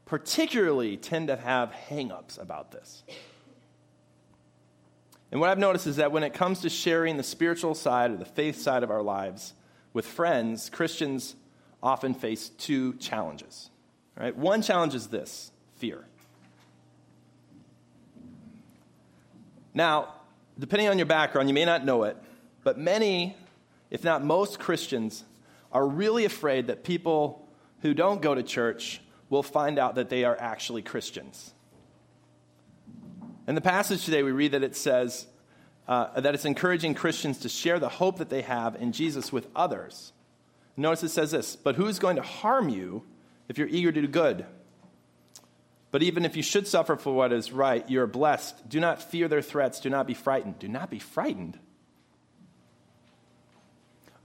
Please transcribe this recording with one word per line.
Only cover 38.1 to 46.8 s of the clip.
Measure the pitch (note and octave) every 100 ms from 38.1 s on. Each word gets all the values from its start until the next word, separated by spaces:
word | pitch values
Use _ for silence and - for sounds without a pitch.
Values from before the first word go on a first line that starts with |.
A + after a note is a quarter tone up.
| F3+
that | D3
they | C3+
have | B2+ A#2+ A#2 A2+
in | A#2+
Jesus | A#2 D#3+ C#3 -
with | B2 - -
others. | F3 G2+ D#2+ - - _ _ _ _ _ _ -
Notice | D3+ D#3+
it | E3
says | E3+ D3+
this, | D3+ - -
"But | C3+ B2+
who | G#3
is | F#3
going | F#3 E3+
to |
harm | - - G#3+ C4+ E3+
you | G2 F2+ G#2 - - - _ -
if | C3
you're | D3+
eager | F3 F3
to | D3+
do | C#3+
good? | D#3 D3+ F#2 - - - _ - _ _ _ _ - _ _ _ _ _
But | C#3
even | F3 E3+ E3
if | D#3+
you |
should | C#3+ G3+ G3+
suffer | F3